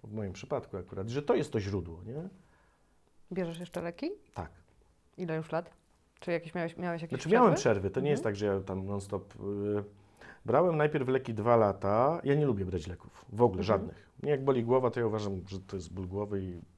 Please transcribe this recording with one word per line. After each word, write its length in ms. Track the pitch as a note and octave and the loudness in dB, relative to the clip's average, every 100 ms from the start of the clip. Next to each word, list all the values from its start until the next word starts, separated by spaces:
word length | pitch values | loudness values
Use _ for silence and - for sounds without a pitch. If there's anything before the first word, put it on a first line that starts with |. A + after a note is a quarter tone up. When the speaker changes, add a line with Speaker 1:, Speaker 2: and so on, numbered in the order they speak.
Speaker 1:
w 100 | A2 | -10
moim 200 | G#2+ G2+ | -6 -6
przypadku 440 | F#2 - C3+ - F#2+ | -8 -6 -6 -4 -12
akurat, 320 | F2+ F#2+ G#2+ | -10 -8 -6
że 120 | C3 | -4
to 140 | D3 F3+ | 0 0
jest 160 | D3 | 0
to 60 | A2+ | -2
źródło, 420 | G2 G2 E2+ E2 F#2+ | -2 -4 -6 -12 -12
nie? 240 | C#3 F#3 - _ _ _ _ _ _ _ _ - | -10 -12 -16 _ _ _ _ _ _ _ _ -8
Speaker 2:
Bierzesz 280 | F3+ E3+ E3 | -6 -4 -6
jeszcze 220 | F3 F3+ | -8 -6
leki? 300 | E3+ F3 D4+ G4+ _ | -6 -6 -8 -8 _
Speaker 1:
Tak. 180 | - - - _ _ _ _ _ - | -10 -10 -12 _ _ _ _ _ -10
Speaker 2:
Ile 180 | F3 D#3+ | -4 -4
już 160 | D#3+ | -2
lat? 180 | D#3+ E3+ - _ _ _ _ | -4 -4 -20 _ _ _ _
Czy 120 | - | -4
jakieś 240 | E3+ E3 F3+ | -4 -2 -6
miałeś, 220 | E3 E3 | -6 -4
miałeś 240 | F3 E3+ | -6 -4
jakieś 180 | D#3+ - | -6 -6
Speaker 1:
Znaczy, 80 | D3+ A3+ | 4 8
miałem 180 | A#3 | 8
Speaker 2:
przerwy? 80 | F4 | 6
Speaker 1:
przerwy, 280 | - G2+ F#2+ | 4 2 2
to 100 | - | 0
nie 40 | |
Speaker 2:
Mhm. 80 | C#3 | 2
Speaker 1:
jest 120 | C#3+ | 2
tak, 120 | A2+ G2 | 0 0
że 100 | G#2 | 0
ja 140 | G2 | 0
tam 260 | G2 F#2+ F#2+ | -2 -6 -4
non-stop, 480 | G2+ G2 G2 - - | -6 -4 -8 -8 -10
y, 20 | G2+ G2+ G2+ G#2 G2+ - - _ - - - | -6 -4 0 -2 -4 -16 -20 _ -20 -12 2
brałem 320 | B2+ F3+ D#3 | 4 4 4
najpierw 300 | D3+ D3+ B2+ | 2 2 0
leki 260 | C3 B2+ | 0 0
dwa 220 | A2 A2 A#2 | -2 6 6
lata, 680 | G#2 F#2+ G2 G#2+ C3 E3+ | 6 2 0 4 2 2
ja 120 | C3+ C#3+ | 0 2
nie 100 | D3 | 2
lubię 200 | G2+ F#2 | 0 -2
brać 220 | F2+ D#2+ | -4 -6
leków, 380 | F2 - - - | -12 -16 -20 -12
w 80 | G#2 | 4
ogóle 180 | A#2+ F#2 | 4 4
Speaker 2:
Mhm. 20 | G2 G2+ | 2 2
Speaker 1:
żadnych. 300 | E2+ - - - | 2 -12 -20 -8
Mnie 80 | C#3 | -2
jak 120 | C#3+ | 0
boli 200 | C3+ C3+ | 2 2
głowa, 280 | A#2 C3 B2+ | 4 4 2
to 80 | B2 | 0
ja 80 | A#2 | 0
uważam, 340 | G#2+ G#2 G2 E2+ | 0 -4 -6 -8
że 120 | F#2+ | -12
to 160 | F#2+ G2 | -8 -10
jest 180 | D#2+ | -8
ból 140 | F2+ F#2 | -8 -6
głowy 340 | F#2+ G#2 G2+ | -6 -4 -4
i 180 | F#2+ F2 - | -4 -8 -14